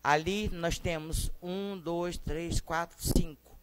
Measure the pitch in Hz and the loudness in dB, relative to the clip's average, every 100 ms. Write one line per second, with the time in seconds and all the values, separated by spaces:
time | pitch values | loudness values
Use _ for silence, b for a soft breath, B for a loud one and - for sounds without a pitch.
0 | 139 151 160 202 214 175 170 165 185 160 | 6 4 4 0 0 0 0 0 -2 -2
1 | 156 160 - - 180 185 202 190 156 170 | -2 -2 0 -2 -4 -4 -4 -4 -4 -2
2 | 175 175 - 151 170 - - 165 170 - | -2 -4 -4 -4 0 -2 0 -2 -2 -4
3 | - - 165 143 - - | 4 4 4 -4 -20 -20